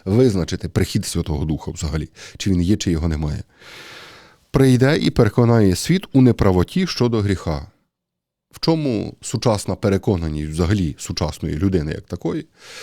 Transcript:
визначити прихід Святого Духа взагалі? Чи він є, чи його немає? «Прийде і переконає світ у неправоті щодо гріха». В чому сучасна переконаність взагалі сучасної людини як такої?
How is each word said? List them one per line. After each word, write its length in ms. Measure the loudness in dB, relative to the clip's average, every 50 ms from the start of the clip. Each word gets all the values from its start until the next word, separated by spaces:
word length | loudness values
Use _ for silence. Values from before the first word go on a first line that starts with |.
| -4
визначити 640 | 0 2 4 4 4 2 0 -2 -4 -6 -6 -8 -4
прихід 360 | -2 -2 -2 0 -2 -4 -4
Святого 400 | -4 -4 -4 -4 -2 -4 -2 -2
Духа 260 | -2 -4 -4 -6 -10
взагалі? 380 | -10 -8 -6 -6 -4 -6 -6 -8 _ -20 -20 -18 -14
Чи 140 | -6 -2 -2
він 100 | 0 0
є, 160 | 2 0 0
чи 140 | 0 0 -2
його 160 | -2 0 0
немає? 360 | -2 -2 -2 -4 -4 -6 -8 -10 _ _ _ -20 -20 -20 -20 -20 -20 -20 -20 -20 -20 -20 -20 -20 -20 _ _ _ _
«Прийде 460 | 0 4 4 4 6 4 4 4 2
і 120 | 2 0 0
переконає 640 | 2 2 2 2 4 4 4 4 4 4 4 4 2
світ 300 | 2 0 0 0 0 -2 0 4
у 80 | 4
неправоті 640 | 6 6 4 4 2 2 4 4 2 0 0 -2 -2
щодо 320 | -2 -2 -2 0 0 0 0
гріха». 480 | 0 0 -2 -2 -4 -4 -6 -6 -8 -12 _ _ _ _ _ _ _ _ _ _ _ _ _ _ _ _
В 80 | -16 -4
чому 560 | -2 0 0 0 0 -2 -2 -2 -4 -6 -10 -14
сучасна 540 | -10 -8 -6 -2 0 0 0 0 -2 -6 -6
переконаність 760 | -2 0 0 0 0 0 0 0 0 -2 -4 -4 -4 -6 -6
взагалі 440 | -4 -2 0 0 0 0 0 -2 -6 -8
сучасної 560 | -10 -10 -6 -6 -6 -6 -6 -6 -8 -6 -4
людини 360 | -2 0 0 0 0 -2 -4
як 140 | -8 -10 -10
такої? 420 | -12 -10 -8 -6 -6 -6 -6 -8 _ _ _ -20 -20 -20 -20